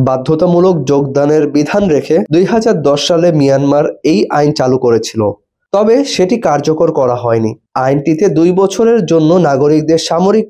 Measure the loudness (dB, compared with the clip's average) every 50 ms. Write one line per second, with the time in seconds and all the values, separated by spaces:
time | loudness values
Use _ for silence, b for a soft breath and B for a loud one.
0 | 0 0 0 -2 -2 -2 0 0 0 2 2 2 2 2 0 0 0 0 0 0
1 | 0 0 -2 0 0 2 2 2 0 0 0 -2 -2 0 0 0 0 0 0 0
2 | 0 0 0 0 0 0 0 0 2 2 0 0 0 0 -2 0 0 0 0 0
3 | 0 -2 0 2 2 2 2 2 2 2 2 2 0 0 0 0 0 -2 -4 -4
4 | -2 0 0 0 0 -2 -2 0 0 0 0 0 0 0 0 0 0 0 0 0
5 | -2 -4 -4 -4 -2 -2 -4 -6 _ _ _ _ _ _ -2 0 2 2 2 0
6 | 0 -2 -2 -2 -2 0 -2 -2 -2 -2 -2 -2 -2 -2 -2 0 0 0 0 0
7 | -2 -2 -2 -2 -2 -2 -2 0 -2 -4 -6 -8 _ _ _ -4 -2 -2 -2 -2
8 | 0 -2 -2 0 0 0 2 2 2 2 2 2 0 0 0 0 0 2 2 0
9 | 0 0 0 2 2 2 2 2 2 2 0 0 2 2 2 0 0 0 -2 -2
10 | -2 -2 -2 -2 0 0 0 0 -2 -2